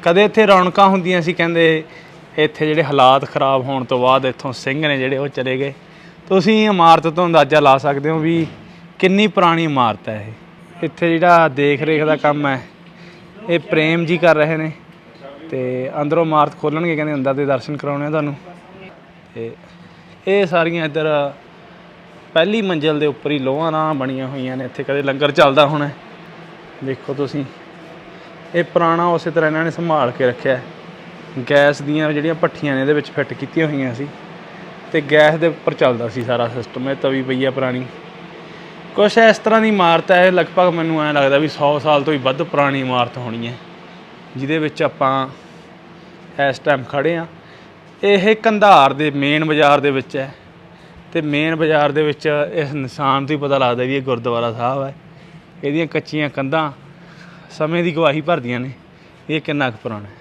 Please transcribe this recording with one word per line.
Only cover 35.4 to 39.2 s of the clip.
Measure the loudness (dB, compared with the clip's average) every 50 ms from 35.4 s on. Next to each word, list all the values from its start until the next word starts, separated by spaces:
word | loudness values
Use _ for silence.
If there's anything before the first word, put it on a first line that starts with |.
| 0 0
ਉੱਪਰ | -2 0 -4 -6 -2
ਚੱਲਦਾ | 2 2 2 2 0 -4 -6
ਸੀ | -6 -6 -4
ਸਾਰਾ | -2 -2 -2 -2 -2
ਸਿਸਟਮ। | -4 -8 -10 -10 -10 -8 -6 -6
ਇਹ | -6
ਤਵੀ | -2 -2 -2 -2 -2
ਪਈ | -4 -4 -4 -2 -2
ਆ | -2
ਪੁਰਾਣੀ। | -2 -2 -4 -2 -4 -6 -8 -10 -14 -18 -20 -20 -20 -20 -20 -20 -20 -20 -20 -20 -20 -20 -20 -20 -20 -20 -20 -12 -2
ਕੁਛ | 2 2 2 4
ਇਸ | 6